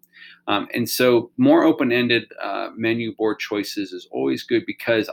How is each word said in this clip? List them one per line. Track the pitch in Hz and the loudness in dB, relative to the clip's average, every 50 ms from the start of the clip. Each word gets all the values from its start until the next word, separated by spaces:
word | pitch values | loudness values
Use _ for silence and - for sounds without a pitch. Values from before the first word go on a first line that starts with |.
| _ _ _ - - - - _ - | _ _ _ -20 -20 -20 -20 _ -6
Um, | - 104 101 92 - | -4 -4 -4 -4 -4
and | - 120 117 113 | -4 -4 -4 -2
so | - - 127 123 123 117 113 - - | 0 2 4 4 4 4 2 0 0
more | - 127 139 156 170 151 | 2 4 6 6 6 6
open-ended, | 160 156 156 143 123 117 123 123 117 120 113 - - - - | 4 2 2 0 0 2 2 2 2 0 0 -2 -4 -12 -10
uh, | - 104 98 101 98 92 - | -8 -6 -6 -6 -6 -8 -6
menu | 107 113 113 113 117 117 110 98 | -4 -2 -2 -2 -2 -4 -6 -4
board | - 110 107 104 - | -2 -2 -2 -2 -4
choices | - - 107 104 98 - - 104 98 92 | -6 -6 -4 -4 -4 -4 -6 -8 -8 -8
is | 90 90 - - | -10 -14 -14 -10
always | - 123 135 135 131 123 - | -6 -4 -2 -2 -2 -4 -2
good | - 123 113 - | -2 -2 -2 -2
because | - 104 - - 120 117 110 104 - | -4 -12 -8 -2 0 0 0 0 -2